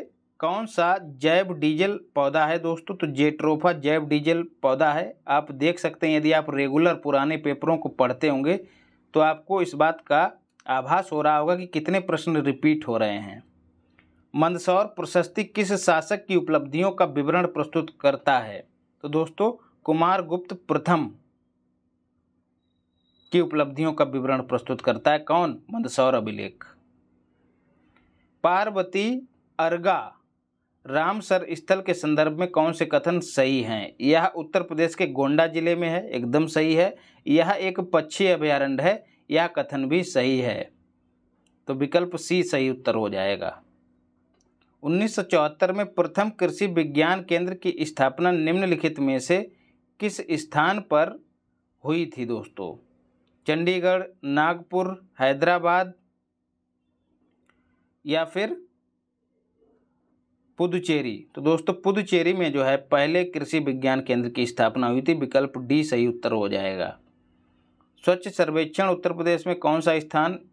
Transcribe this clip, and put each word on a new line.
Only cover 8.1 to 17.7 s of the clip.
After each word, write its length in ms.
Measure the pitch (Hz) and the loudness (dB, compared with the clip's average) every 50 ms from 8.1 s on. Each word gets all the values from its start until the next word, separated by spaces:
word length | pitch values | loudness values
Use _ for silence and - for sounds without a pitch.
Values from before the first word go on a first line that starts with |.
| 123 - 156 147 | 0 0 0 0
होंगे 300 | 139 135 135 156 190 196 - - _ _ _ _ _ _ _ _ - | 0 0 0 0 0 -2 -4 -12 _ _ _ _ _ _ _ _ 2
तो 60 | 156 | 2
आपको 400 | 156 156 160 156 - - 196 190 | 4 2 2 -2 -4 -4 -2 -2
इस 120 | 175 175 143 | -2 -2 0
बात 260 | 143 151 160 165 160 | 2 2 2 0 -2
का 180 | - - 147 151 180 208 - - _ _ _ _ - | -2 0 2 2 2 2 -2 -8 _ _ _ _ -6
आभास 440 | - 127 131 127 135 165 190 185 - | -4 -2 -2 0 0 0 0 0 -2
हो 80 | 160 151 | -2 0
रहा 140 | 147 151 151 | 2 2 2
होगा 180 | 151 151 165 180 | 2 2 0 -2
कि 100 | 180 180 180 | -2 -4 -6
कितने 300 | - 156 156 170 185 190 | -6 -4 -2 0 -2 -2
प्रश्न 360 | 185 - 165 156 - 170 160 151 | 0 -2 -4 -2 -2 0 0 0
रिपीट 480 | 139 143 131 - - 156 151 151 151 123 | 0 0 0 2 2 2 2 2 -2 -4
हो 80 | 113 | -2
रहे 220 | 110 110 104 101 104 | 0 0 -2 -2 -6
हैं। 240 | 104 98 95 120 - _ _ _ _ _ _ _ _ _ _ _ _ _ _ _ _ _ - | -10 -12 -16 -18 -20 _ _ _ _ _ _ _ _ _ _ _ _ _ _ _ _ _ -2
मंदसौर 500 | 143 160 170 175 170 - 185 180 190 214 | 0 0 0 0 0 0 2 2 2 2
प्रशस्ति 580 | 208 - - 165 - - 180 165 170 - 214 208 | 0 -4 -10 -6 -2 0 0 0 0 -2 -6 -6
किस 280 | 214 - 214 202 180 202 | -4 -2 -2 -2 0 -2
शासक 500 | 190 - - 165 160 156 - 208 202 - | 0 2 2 2 2 0 -2 -4 -6 -2
की 100 | - 190 | 0 0
उपलब्धियों 540 | 170 - - 156 143 139 135 139 165 185 196 | 0 2 2 0 0 0 -2 -2 -2 0 0
का 120 | 185 190 180 | 0 0 0
विवरण 400 | 151 135 147 143 151 160 180 175 175 | 0 0 -2 0 0 2 2 0 0
प्रस्तुत 460 | - 151 147 151 | -2 -4 -4 -2